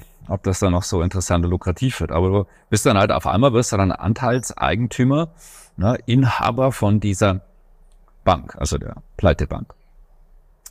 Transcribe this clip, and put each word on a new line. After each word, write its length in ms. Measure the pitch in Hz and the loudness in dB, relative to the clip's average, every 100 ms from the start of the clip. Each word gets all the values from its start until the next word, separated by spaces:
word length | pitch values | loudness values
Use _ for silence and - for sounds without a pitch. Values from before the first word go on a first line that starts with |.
| - _ - | -6 _ -10
ob 160 | 92 | -6
das 160 | 98 90 | -4 0
dann 140 | 98 | 0
noch 100 | 90 | 0
so 180 | - 92 | -2 -2
interessant 440 | 87 95 - 87 87 | -2 -2 -2 0 0
und 60 | |
lukrativ 480 | 87 - 85 131 - | 0 -2 -2 -4 -4
wird. 100 | - | -4
Aber 180 | 82 92 | 0 2
du 160 | 101 98 _ _ | 2 -2 _ _
bist 160 | 110 143 | 0 2
dann 120 | 101 | 4
halt 140 | 104 | 2
auf 140 | - - | 2 0
einmal, 280 | 95 139 | 2 2
wirst 180 | 117 123 | 2 0
du 60 | 101 | 0
dann 140 | 95 | 0
Anteilseigentümer, 1400 | - 92 113 123 127 - - 67 95 120 - 127 143 165 - - - - - | 0 -2 -2 0 -2 -4 -4 -2 0 -2 0 0 2 -2 -8 -20 -20 -20 -2
ne, 200 | 98 123 - | 0 0 2
Inhaber 680 | 123 127 - - 117 131 | 2 2 2 -2 0 -2
von 280 | - 104 104 | 0 0 2
dieser 420 | 104 95 104 92 - _ _ _ _ _ _ _ | 0 0 0 0 -6 _ _ _ _ _ _ _
Bank, 320 | - 80 - - | 0 0 -2 -8
also 200 | - 73 | -4 -4
der 200 | - - - - | -6 -14 -16 0
Pleitebank. 560 | 90 78 76 82 - - _ - - _ _ - _ _ - | 2 2 -2 -6 -12 -16 _ -20 -20 _ _ -20 _ _ -20